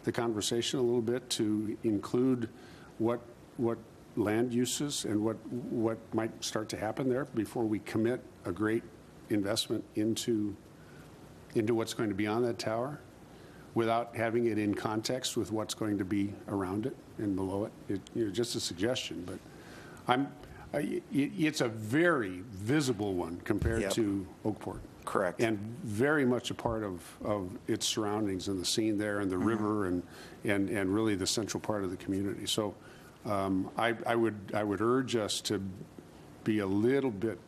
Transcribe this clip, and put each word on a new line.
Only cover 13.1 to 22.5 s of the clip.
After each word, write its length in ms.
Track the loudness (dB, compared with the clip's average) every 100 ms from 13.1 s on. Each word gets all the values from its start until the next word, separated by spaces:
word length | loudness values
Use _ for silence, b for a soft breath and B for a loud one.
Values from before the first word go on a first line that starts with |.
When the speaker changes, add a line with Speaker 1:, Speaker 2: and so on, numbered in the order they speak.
| -20 -20 B B B B
Speaker 1:
without 420 | 0 4 2 0 0
having 300 | 2 4 4
it 140 | 2
in 120 | 2 2
context 600 | 0 -2 0 -2 -2 -2
with 160 | -2
what's 220 | -2 -2
going 240 | -2 0 0
to 80 | 0
be 260 | 0 0 -2 -4
around 360 | -2 0 -2 -2
it 100 | -6 -16 -6
and 180 | -2 0
below 300 | 0 -2 -4
it. 60 | -6 -6
It, 120 | -6 -4
you 120 | -2 0
know, 60 |
just 220 | 0 -2 -2
a 40 |
suggestion, 640 | -4 -2 0 0 -4 -8 -8
but 140 | -10 -14 B B B B B 4
I'm, 200 | 6 6 -4 B B B
uh, 60 | -2
y-, 200 | -2 -2 0
y-, 180 | 0 2 2
it's 240 | 2 4
a 60 | 0
very 720 | 0 0 6 6 6 2 -4 -10